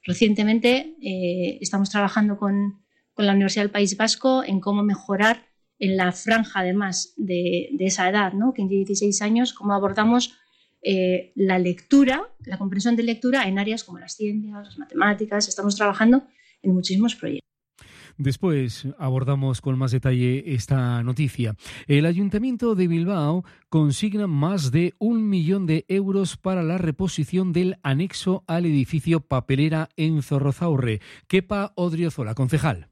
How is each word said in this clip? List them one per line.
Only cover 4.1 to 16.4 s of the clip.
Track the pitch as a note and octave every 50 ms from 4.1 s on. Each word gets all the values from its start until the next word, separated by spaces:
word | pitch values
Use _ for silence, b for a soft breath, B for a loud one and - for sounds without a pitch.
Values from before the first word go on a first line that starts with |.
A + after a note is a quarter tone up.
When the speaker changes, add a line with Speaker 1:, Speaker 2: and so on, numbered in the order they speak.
| - - - C4 C4 C4 -
Speaker 1:
en | - G3 F#3+
cómo | E3+ G3+ G3+ G#3 G#3
mejorar | G#3 G3 - - - G3+ F#3+ G#3 A3 A3 - _ _ _ _ _ _ _ _
en | - F#3+ F#3+
la | F#3+ F#3 F3+
franja, | F3+ - - A3 A3 A3+ A3 - - G3
además, | F#3 F3+ F#3 G#3 G3+ F#3+ F3+ - - - _
de, | - A#3 F#3 F3+ F3 F3+ F3 F3 F3 - -
de | C#4 D4 F#3
esa | F#3+ F#3 - F#3 F#3
edad, | G3 G#3 G3+ F#3 G3
¿no? | G3 A3 C4 B3+
Quince | - G3+ F#3 G3
y | G3
dieciséis | G3 F#3+ G3+ - G#3 G3+ G3 -
años, | G#3 G#3 A3 A#3 B3+ B3 -
cómo | - - G#3 G3+
abordamos, | G3 G3 G3 G3 G#3+ G#3+ A3+ A#3+ B3 A#3+ b b b b b b b b b b _ -
eh, | - G3 F#3+ F#3 F3+ F#3 F3+ F#3 - _
la | - G3 F#3+ F#3
lectura, | F3+ F3+ F3+ F3+ - _ _ C#4 C#4 C#4+ B3+ C4 D#4 G4+ B4 - - -
la | B3+ F#3+
comprensión | F#3 G3 G3 F#3+ G3 G3 A#3 A#3+
de | A3+ A#3
lectura | A#3 A3+ A3+ - B3 B3+ C4+ A3
en | F#3+ G3
áreas | G3 G3+ G#3+ A3 A3+ -
como | - F3
las | E3 - - -
ciencias, | - G#3+ G#3 G#3 G#3+ G#3 G#3+ G#3 G3+
las | G3+ G#3 -
matemáticas. | - C#4+ - - - F#3 G#3 G#3 G#3 A3 G#3+ G#3 G#3 G#3
Estamos | - - - G3 G3+ G3+
trabajando | - G#3 G3+ G3 G3 A3 A3+ B3+ C#4 - b b b